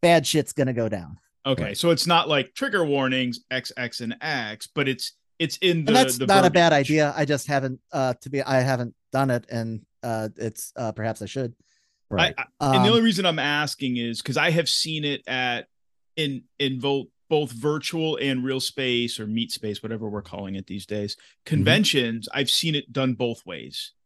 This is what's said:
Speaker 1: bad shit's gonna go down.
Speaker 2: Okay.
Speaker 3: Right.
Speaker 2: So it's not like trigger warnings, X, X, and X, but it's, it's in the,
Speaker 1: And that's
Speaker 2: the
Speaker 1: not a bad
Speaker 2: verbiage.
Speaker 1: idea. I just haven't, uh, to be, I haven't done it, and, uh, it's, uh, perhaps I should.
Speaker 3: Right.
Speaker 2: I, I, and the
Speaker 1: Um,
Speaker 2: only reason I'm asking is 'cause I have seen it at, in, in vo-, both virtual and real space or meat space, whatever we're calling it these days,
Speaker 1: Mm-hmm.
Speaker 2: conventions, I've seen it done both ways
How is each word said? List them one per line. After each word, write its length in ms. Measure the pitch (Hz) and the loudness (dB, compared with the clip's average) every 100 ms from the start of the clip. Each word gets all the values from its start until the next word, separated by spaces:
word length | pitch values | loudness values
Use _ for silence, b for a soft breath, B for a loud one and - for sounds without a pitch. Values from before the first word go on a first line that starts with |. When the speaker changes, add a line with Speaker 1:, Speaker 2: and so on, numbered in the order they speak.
Speaker 1:
bad 240 | 175 170 147 | 6 6 4
shit's 240 | 156 139 | 0 0
gonna 200 | - 131 | 0 0
go 160 | 120 113 | 0 -2
down. 280 | 101 80 - _ _ 135 | -2 -8 -18 _ _ -2
Speaker 2:
Okay. 180 | 131 | -2
Speaker 3:
Right. 140 | 110 101 | -2 -2
Speaker 2:
So 140 | 170 | 2
it's 160 | 165 165 | 2 4
not 200 | 170 156 | 2 4
like 240 | 147 131 | 0 0
trigger 320 | - 269 202 160 | -4 -2 0 0
warnings, 560 | 143 131 131 127 120 _ | 2 0 0 -2 -4 _
X, 200 | 131 120 - | -8 -8 -8
X, 240 | 123 - | -8 -6
and 140 | 117 113 | -8 -6
X, 460 | 151 147 110 107 - | -4 -4 -6 -10 -10
but 140 | - 131 | -4 -2
it's, 260 | 135 - _ _ _ | -2 -8 _ _ _
it's 180 | 160 - | -6 0
in 280 | 185 170 147 | 0 2 4
the, 40 | |
Speaker 1:
And 60 | 226 | 6
that's 220 | 262 247 | 4 2
Speaker 2:
the 80 | 135 | 4
Speaker 1:
not 180 | 196 180 | 6 6
a 40 | |
bad 200 | 165 170 | 6 6
Speaker 2:
verbiage. 140 | 151 135 | 6 4
Speaker 1:
idea. 240 | 151 147 143 | 2 2 0
I 100 | 147 | 0
just 220 | 143 - | -2 0
haven't, 320 | 143 135 127 _ | -2 -2 -8 _
uh, 220 | 156 131 123 | -2 -2 -2
to 80 | - | -4
be, 120 | 139 | -4
I 200 | 131 131 | 2 2
haven't 340 | 127 131 120 - _ | 2 0 -2 -10 _
done 180 | 131 135 | 0 2
it, 160 | 120 - | 0 -2
and, 300 | 117 113 110 - _ | -6 -6 -8 -12 _
uh, 260 | 120 113 110 - | -6 -4 -4 -6
it's, 340 | 113 104 - - | -8 -8 -14 -8
uh, 160 | 117 | -6
perhaps 300 | 110 110 110 | -4 -6 -6
I 40 | - | -8
should. 280 | 135 123 120 _ _ _ _ _ | -6 -6 -8 _ _ _ _ _
Speaker 3:
Right. 240 | 101 170 - | 0 0 0
Speaker 2:
I, 60 | - _ | -12 _
I, 160 | 143 131 | 2 4
and 100 | 196 | 6
the 40 | |
Speaker 1:
Um, 40 | |
Speaker 2:
only 80 | 226 | 6
reason 240 | 226 180 185 | 4 2 0
I'm 140 | 160 | 0
asking 580 | 139 147 151 - 135 123 | 0 0 -2 -4 -4 -2
is 240 | 117 113 | -4 -6
'cause 160 | - 131 | -4 0
I 140 | 156 | 2
have 180 | 165 165 | 2 0
seen 340 | - 160 156 | 0 -2 -4
it 200 | 147 139 - | -4 -6 -6
at, 400 | 127 127 120 - _ _ _ _ - | -4 -2 -4 -6 _ _ _ _ -4
in, 280 | 151 135 - _ | -4 -4 -12 _
in 200 | 139 131 | -2 0
vo-, 300 | 135 139 - _ _ | 0 0 -2 _ _
both 220 | 156 147 | 0 0
virtual 680 | 117 139 151 - 170 160 151 | -2 -2 -2 -2 -2 -2 0
and 260 | 139 131 | 0 0
real 160 | 127 131 | -2 -2
space 600 | - - 131 120 120 - | -4 -4 0 2 0 -4
or 60 | 107 | -4
meat 260 | 110 117 | -4 -4
space, 300 | - 107 104 | -6 -6 -6
whatever 260 | 110 110 107 | -6 -8 -6
we're 140 | 104 | -8
calling 320 | 98 98 98 98 | -10 -10 -8 -8
it 120 | 95 | -8
these 180 | 98 95 | -12 -6
days, 300 | 104 104 - | -6 -6 -8
Speaker 1:
Mm-hmm. 340 | _ _ - 156 | _ _ -4 0
Speaker 2:
conventions, 760 | 95 180 190 147 120 113 107 | 4 4 4 2 0 -2 -6
I've 180 | - 139 | -4 0
seen 240 | - 165 147 | 0 0 -2
it 180 | - | -4
done 220 | 123 131 117 | -2 0 0
both 280 | 123 113 - | -2 -4 -10
ways 480 | 82 62 - - _ | -12 -12 -12 -14 _